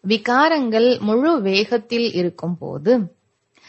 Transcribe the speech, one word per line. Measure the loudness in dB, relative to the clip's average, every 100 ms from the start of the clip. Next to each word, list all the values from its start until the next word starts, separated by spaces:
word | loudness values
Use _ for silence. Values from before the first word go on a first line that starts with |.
| 0
விகாரங்கள் | -2 0 2 2 2 0 2 2 2
முழு | 0 0 2 0
வேகத்தில் | 0 0 0 -4 -4 -4 -2
இருக்கும்போது, | -2 -4 -6 -10 -8 -10 -6 0 0 0 _ _ _ _ _